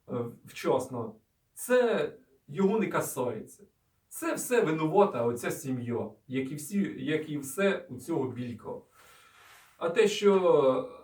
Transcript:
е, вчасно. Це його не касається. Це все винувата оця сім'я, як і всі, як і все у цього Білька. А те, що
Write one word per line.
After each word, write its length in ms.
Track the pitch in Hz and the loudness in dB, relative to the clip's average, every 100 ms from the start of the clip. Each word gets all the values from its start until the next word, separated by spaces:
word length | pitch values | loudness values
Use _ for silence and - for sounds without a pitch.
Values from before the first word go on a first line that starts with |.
| - | -10
е, 40 | 120 117 - | -6 -6 -10
вчасно. 680 | - - 165 131 - - 226 - _ _ _ | -18 -6 0 0 -2 -8 -10 -12 _ _ _
Це 580 | - - 247 233 196 147 - _ _ - | -16 2 4 4 0 -2 -8 _ _ -12
його 300 | 151 196 220 | 0 2 2
не 80 | 175 | 0
касається. 760 | 160 - 135 120 107 - - - _ _ _ _ | -2 -4 -4 -4 -6 -12 -20 -20 _ _ _ _
Це 260 | - 330 | -8 -6
все 260 | - - 240 | -4 0 2
винувата 640 | 156 156 160 190 202 - | 2 2 2 4 4 2
оця 260 | - - 175 | -2 -2 -4
сім'я, 560 | - 135 123 120 113 107 - - | -6 -6 -6 -4 -4 -6 -12 -6
як 240 | 131 135 | -4 -4
і 20 | |
всі, 400 | 147 - 202 165 - | -8 -4 -2 -2 -4
як 320 | 135 156 - | -2 -2 -2
і 80 | 143 | -8
все 480 | 135 - 196 180 - | -6 0 0 0 -6
у 60 | 120 | -14
цього 320 | - 156 123 | -6 -4 -4
Білька. 420 | 113 120 101 101 - - _ - - _ _ - - _ _ | -6 -10 -10 -12 -14 -16 _ -20 -20 _ _ -20 -20 _ _
А 100 | 170 | 0
те, 200 | 226 202 | 2 2
що 840 | - 202 190 175 151 131 131 - - | 4 4 6 6 6 6 4 -2 -14